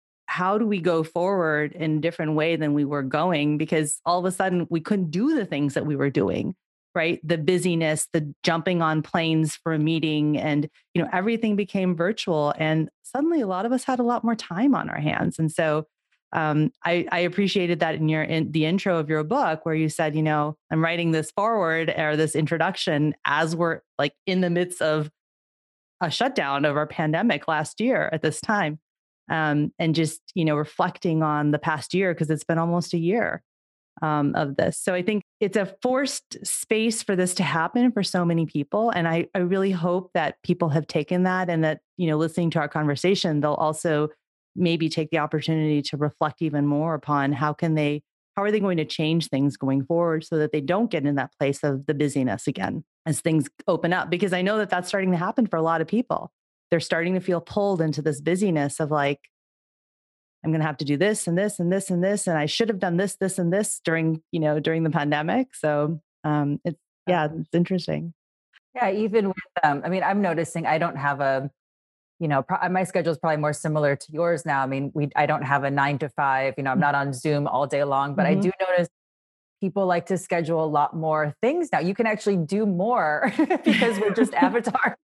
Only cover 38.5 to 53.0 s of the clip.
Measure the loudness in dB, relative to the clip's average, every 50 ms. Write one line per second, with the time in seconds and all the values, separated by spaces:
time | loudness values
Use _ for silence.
38.5 | -2 -4 -4 -2 -2 0 0 0 0 0 0 2 0 0 -2 -2 -2 -2 0 0
39.5 | 2 0 2 0 0 0 0 0 0 0 -2 -2 -2 -2 -2 -2 -4 _ -2 -2
40.5 | 0 0 2 0 2 0 -2 0 -2 -2 -2 0 0 2 2 2 2 0 0 0
41.5 | 0 2 2 0 0 -2 _ _ _ -4 -2 0 2 2 0 0 0 0 0 0
42.5 | 2 0 -2 -2 -2 -2 0 0 0 2 2 2 2 2 2 0 0 2 2 0
43.5 | 0 0 0 -2 -2 -2 0 0 0 2 0 -2 -4 _ _ _ _ _ _ _
44.5 | -4 0 0 2 2 2 0 0 0 -2 -4 -2 0 -2 0 0 -2 -2 0 0
45.5 | 0 2 2 2 2 0 0 -2 -4 -2 -2 -2 -2 0 -2 -2 -2 -2 -4 -2
46.5 | 0 2 2 2 2 2 0 0 -2 -4 -2 0 0 0 2 2 0 0 0 -2
47.5 | -2 0 0 0 2 2 2 0 -2 -4 -8 _ _ _ _ _ -6 -4 -2 0
48.5 | 0 2 2 2 0 0 -2 -2 -2 -2 0 0 2 0 0 0 -2 0 0 0
49.5 | -2 -2 -2 0 0 0 0 0 0 0 2 2 0 -2 -2 -2 -2 0 0 0
50.5 | 0 -2 0 0 0 0 0 0 0 0 0 0 0 0 -2 -4 _ -2 0 0
51.5 | 0 0 0 -2 -2 -2 -2 -4 -2 0 0 0 0 0 0 0 0 -2 -2 -4
52.5 | -4 -2 -4 -4 -4 -6 -8 _ _ _